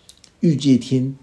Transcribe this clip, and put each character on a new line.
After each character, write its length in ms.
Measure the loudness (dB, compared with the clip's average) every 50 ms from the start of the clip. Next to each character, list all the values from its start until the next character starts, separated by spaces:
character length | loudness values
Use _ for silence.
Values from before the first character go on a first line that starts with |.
| _ -20 -20 _ -20 _ _ _
欲 160 | 0 0 0
界 200 | 0 2 2 2
天 380 | 2 0 -2 -4 -2 -2 -4 -8 -6